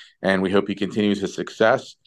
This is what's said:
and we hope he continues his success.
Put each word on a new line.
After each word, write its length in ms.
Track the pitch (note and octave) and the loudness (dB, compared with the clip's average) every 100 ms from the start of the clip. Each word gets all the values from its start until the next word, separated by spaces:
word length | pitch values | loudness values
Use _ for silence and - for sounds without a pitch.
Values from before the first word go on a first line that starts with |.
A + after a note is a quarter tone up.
| - _ | -20 _
and 200 | F#2+ F#2+ | 0 0
we 80 | F#2+ | 2
hope 180 | G2+ G2+ | 2 0
he 60 | |
continues 460 | F#2+ G2 G#2+ G#2 G2+ | -2 -4 0 0 0
his 140 | F#2 | -2
success. 640 | - D#2+ - A2 C3 - - | -6 -6 0 2 2 -2 -20